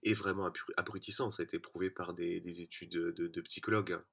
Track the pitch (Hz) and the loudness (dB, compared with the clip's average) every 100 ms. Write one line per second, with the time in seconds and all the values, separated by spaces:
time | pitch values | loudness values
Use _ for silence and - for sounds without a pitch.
0 | 110 107 98 95 92 - - - 98 98 | 2 4 2 2 0 -2 -4 -2 -2 -4
1 | - - 117 - 82 87 - 85 92 - | 0 2 2 2 0 -2 -4 -2 -2 0
2 | 87 87 87 87 87 85 85 - 87 85 | -4 -2 -2 -2 -4 -8 -8 -10 -4 -2
3 | 85 82 85 85 - - - 107 101 85 | -2 0 -2 -2 2 2 4 2 2 -2
4 | - | -6